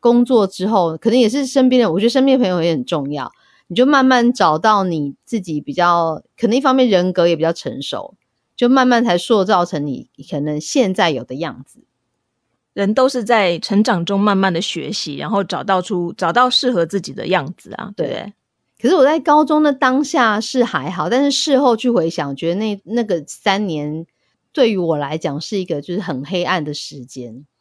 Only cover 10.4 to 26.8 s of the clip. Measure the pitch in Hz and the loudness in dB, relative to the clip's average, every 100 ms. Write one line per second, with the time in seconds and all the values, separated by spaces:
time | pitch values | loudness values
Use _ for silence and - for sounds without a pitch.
10.4 | 147 151 - 285 214 185 175 135 - 131 | -4 -6 -4 0 0 2 0 -2 -6 -10
11.4 | 160 101 - _ _ _ _ _ _ _ | -10 -12 -18 _ _ _ _ _ _ _
12.4 | _ _ _ - 202 220 262 262 214 226 | _ _ _ -4 0 2 0 0 -2 0
13.4 | 190 170 - 202 220 190 170 196 208 196 | 0 -2 0 0 2 0 -2 0 0 2
14.4 | 196 170 - 170 139 - - 139 147 202 | 0 -2 -4 -8 -8 -8 -8 -8 -4 -4
15.4 | 190 170 202 190 180 185 175 151 170 214 | -4 -6 -2 -2 -2 -4 -4 -4 -2 2
16.4 | 254 - 240 226 165 196 160 135 - 180 | 2 2 0 0 0 -2 -6 -8 -2 -2
17.4 | 143 - - - - 202 165 - 208 - | -2 -10 -14 -12 -10 -6 -6 -6 -10 -16
18.4 | _ _ _ _ 240 349 269 320 262 294 | _ _ _ _ 2 4 4 4 2 2
19.4 | 302 302 302 269 262 262 302 320 233 208 | 4 2 2 2 0 0 0 0 2 0
20.4 | 220 262 240 160 135 175 160 247 285 277 | -2 0 0 -2 -6 -4 -2 0 2 0
21.4 | - 269 277 220 254 233 165 165 143 139 | 2 2 4 2 0 0 0 -2 -6 -4
22.4 | 165 180 220 202 - 233 214 175 139 - | -4 -2 -4 -6 -6 -4 -2 -4 -6 -6
23.4 | - 196 208 151 147 156 165 _ _ _ | -2 -2 -2 -4 -4 -8 -10 _ _ _
24.4 | _ - 240 202 170 151 143 160 165 143 | _ 0 2 2 -2 -2 -4 -4 -6 -6
25.4 | - 208 180 151 147 180 180 135 143 180 | -6 -6 -4 -6 -6 -6 -6 -6 -6 -4
26.4 | 156 180 151 147 | -2 -2 -4 -8